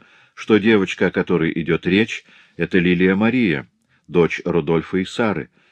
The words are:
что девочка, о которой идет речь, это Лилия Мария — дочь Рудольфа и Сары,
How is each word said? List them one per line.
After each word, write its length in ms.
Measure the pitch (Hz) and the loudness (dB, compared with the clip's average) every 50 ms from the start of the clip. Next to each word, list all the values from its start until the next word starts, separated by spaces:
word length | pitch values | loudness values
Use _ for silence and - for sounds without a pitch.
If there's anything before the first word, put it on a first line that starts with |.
| _ _ _ _ _ _ _ | _ _ _ _ _ _ _
что 240 | - - - 110 | -8 0 2 2
девочка, 500 | 104 95 113 110 101 95 - - - 104 | 4 4 4 4 4 2 0 -2 -2 -2
о 40 | 87 | -2
которой 400 | - 98 87 - 90 80 82 82 - | 0 -2 -2 0 0 0 0 0 -2
идет 320 | 85 78 85 82 - - | -4 -2 -2 -2 -2 0
речь, 380 | 90 92 101 117 - - - - _ - - _ _ _ | 0 2 2 2 0 -4 -12 -14 _ -20 -20 _ _ _
это 240 | - 85 - - 92 | -8 -6 -2 0 0
Лилия 360 | 87 90 87 85 92 92 98 | 2 2 2 2 2 2 2
Мария — 520 | 98 110 117 123 127 117 90 76 69 62 - _ _ _ _ _ _ _ | 2 0 0 0 0 0 0 -2 -2 -6 -12 _ _ _ _ _ _ _
дочь 340 | - - 87 82 78 - - - | -2 0 2 2 2 0 -4 -6
Рудольфа 540 | 90 85 85 73 71 82 80 - - 98 92 | -2 -2 -2 -2 0 -2 -2 -2 -4 -4 -6
и 60 | 95 | -6
Сары, 440 | - - - 120 107 95 76 62 - _ _ _ _ | -6 -4 -4 -4 -2 -4 -6 -8 -12 _ _ _ _